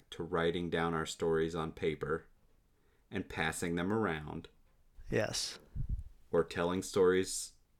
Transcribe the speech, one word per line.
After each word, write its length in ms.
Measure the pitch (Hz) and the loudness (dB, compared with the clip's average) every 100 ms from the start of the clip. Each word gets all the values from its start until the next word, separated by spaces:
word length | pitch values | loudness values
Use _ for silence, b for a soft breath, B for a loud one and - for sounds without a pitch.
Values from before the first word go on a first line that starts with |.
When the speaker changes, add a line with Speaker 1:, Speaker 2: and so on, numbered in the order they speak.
| _ | _
Speaker 1:
to 100 | - | -8
writing 480 | 85 87 85 87 87 | -2 2 2 2 0
down 240 | 82 82 | 0 2
our 100 | 80 | 0
stories 500 | 78 - 85 80 82 | -2 0 2 4 2
on 180 | 82 80 | 0 -4
paper 520 | - 85 76 71 80 - _ _ _ _ _ _ _ _ | -2 -2 0 -2 -4 -4 _ _ _ _ _ _ _ _
and 180 | 95 - | -8 -6
passing 480 | - 80 80 90 85 | -2 -2 -2 -2 -2
them 160 | 90 | 0
around. 560 | 110 101 80 76 80 - - _ _ _ - - | 0 0 -2 -6 -10 -12 -20 _ _ _ -18 -2
Speaker 2:
Yes. 480 | 117 - - - - - - - - - - - | -2 0 -4 -6 -10 -10 -6 -4 -4 -6 -18 0
Speaker 1:
Or 100 | 85 | 2
telling 400 | - 95 85 92 | 2 0 0 0
stories 680 | - 104 92 92 95 - - - _ | 0 6 6 6 2 -4 -8 -14 _